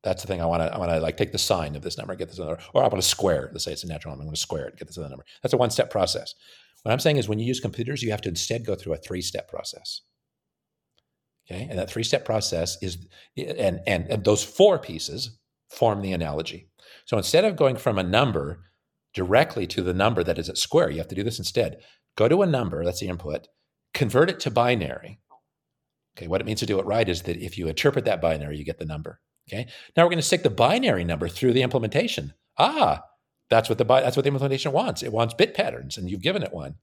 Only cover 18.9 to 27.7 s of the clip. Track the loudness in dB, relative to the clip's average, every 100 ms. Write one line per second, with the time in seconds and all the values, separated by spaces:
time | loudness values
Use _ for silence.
18.9 | _ _ -6 4 4 4 -2 -4 -2 -2
19.9 | 2 2 2 0 -2 -4 -4 0 2 2
20.9 | -2 -6 -4 -6 -4 -4 -2 -2 -4 -20
21.9 | _ _ 0 4 6 4 2 0 -2 -2
22.9 | -2 -6 -6 -6 -8 -8 _ _ _ _
23.9 | -2 2 4 4 2 -2 2 2 2 0
24.9 | -6 -14 -20 _ -20 _ _ _ _ _
25.9 | _ _ -14 -2 -2 0 -4 0 0 2
26.9 | 2 2 0 -4 -6 -8 -6 -4